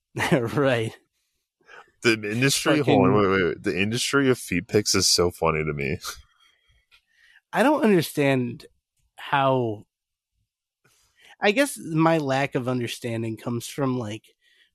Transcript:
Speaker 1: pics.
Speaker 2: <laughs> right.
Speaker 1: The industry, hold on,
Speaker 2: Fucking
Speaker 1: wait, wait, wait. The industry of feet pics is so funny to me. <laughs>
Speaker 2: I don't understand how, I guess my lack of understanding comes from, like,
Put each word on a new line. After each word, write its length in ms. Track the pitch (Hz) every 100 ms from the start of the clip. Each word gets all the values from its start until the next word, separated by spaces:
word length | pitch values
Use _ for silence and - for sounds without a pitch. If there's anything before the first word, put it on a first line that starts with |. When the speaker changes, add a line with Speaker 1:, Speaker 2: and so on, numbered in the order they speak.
| _ -
Speaker 1:
pics. 160 | -
Speaker 2:
<laughs> 240 | 156 117 107
right. 400 | 135 123 110 - _ _ _ _ _ _ _ - - _
Speaker 1:
The 120 | 123
industry, 640 | 110 104 113 135 - 165 147
hold 280 | 139 139 95
on, 60 |
Speaker 2:
Fucking 0 |
Speaker 1:
wait, 140 | 101 98
wait, 160 | 95 85
wait. 160 | -
The 140 | 104 82
industry 520 | 101 117 - 143 135
of 80 | 123
feet 320 | - 90 -
pics 260 | 107 - 98
is 100 | 90
so 260 | - 87
funny 340 | - 82 80 76
to 80 |
me. 240 | 73 69 78 - - - _ _ _ _ _
<laughs> 720 | _ _ _ _ _ _ _
Speaker 2:
I 100 | 170
don't 220 | 247 294
understand 840 | 220 190 143 - 139 135 120 117 - _ _ _ _ -
how, 680 | - 143 135 131 117 104 - _ _ _ _ _ _ _ _ _ _ _ _ _ - -
I 100 | 202
guess 260 | 208 277 -
my 400 | 156 160 160 165
lack 380 | 143 131 139 143
of 140 | 123
understanding 680 | 127 117 - 123 113 113 110
comes 320 | - 120 -
from, 300 | - 135 127
like, 240 | 107 107 - _ _ _ _